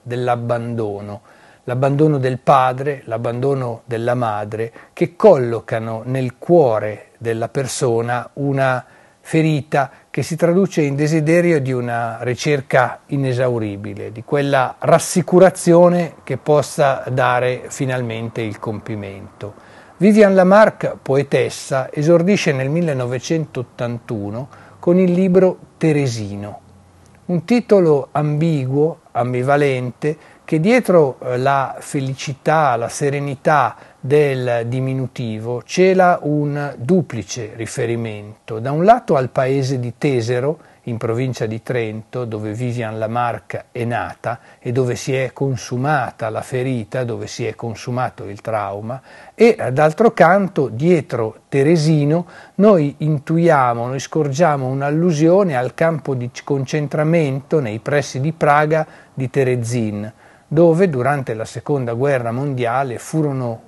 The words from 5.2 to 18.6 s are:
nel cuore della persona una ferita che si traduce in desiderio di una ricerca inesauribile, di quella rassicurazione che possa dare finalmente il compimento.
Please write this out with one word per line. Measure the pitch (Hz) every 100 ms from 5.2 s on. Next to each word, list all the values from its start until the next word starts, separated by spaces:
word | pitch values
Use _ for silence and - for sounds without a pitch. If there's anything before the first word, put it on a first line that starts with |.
| 220 151 120 113 - 117 113 110 120
nel | 135 127 -
cuore | - 170 135 107 104 104 - -
della | 113 113 113
persona | 143 135 - 131 117 117 123 -
una | - 139 135 131 127 - _ _ _ -
ferita | 160 160 151 - 147 131 - _
che | -
si | 135 160
traduce | 170 175 196 -
in | 143 139
desiderio | 151 160 151 170 175 156
di | 131
una | 123 120 117 117 113
ricerca | 120 120 156 143 127 135 120 - -
inesauribile, | 143 135 123 127 120 107 101 104 101 104
di | 113
quella | - 147 143 139 127 -
rassicurazione | - 165 - 185 - 180 185 - - 170 175 175 165 -
che | - 131
possa | - 147 131 - 143 135 -
dare | 127 123 123 127 123 -
finalmente | - 131 127 120 113 113 120
il | 113
compimento. | 104